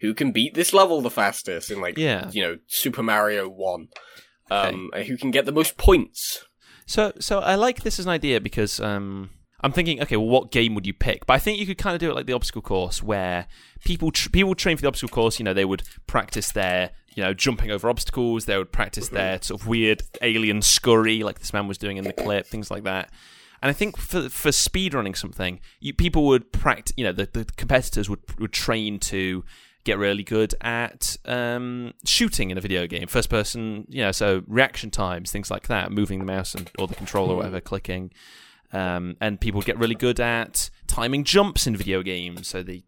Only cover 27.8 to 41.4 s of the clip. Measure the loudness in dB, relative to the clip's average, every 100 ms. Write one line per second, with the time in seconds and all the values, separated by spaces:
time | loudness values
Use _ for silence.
27.8 | 4 -2 -2 -4 -8 -8 -4 -2 0 0
28.8 | -2 -4 -2 -2 -2 -2 -6 -14 -20 _
29.8 | -2 0 2 0 0 0 0 0 -4 -4
30.8 | -4 -4 -6 -6 -6 -4 -2 -4 -6 -8
31.8 | -10 -8 0 2 2 0 -2 -2 -2 -2
32.8 | -2 -6 -2 0 2 0 0 -4 -6 -8
33.8 | -8 -2 -2 2 2 2 2 2 2 0
34.8 | -6 -4 -4 -4 -6 -8 -6 -8 -4 -2
35.8 | -2 0 -2 -2 -4 -4 -6 -8 -10 -8
36.8 | -6 -6 -4 -2 0 0 -2 -6 -6 -6
37.8 | -6 -8 -8 -14 -20 -20 -20 _ _ -4
38.8 | -2 -2 -4 -4 -4 -2 -2 0 -2 0
39.8 | 0 2 0 2 0 0 -2 -4 -4 -6
40.8 | -4 -2 0 0 4 6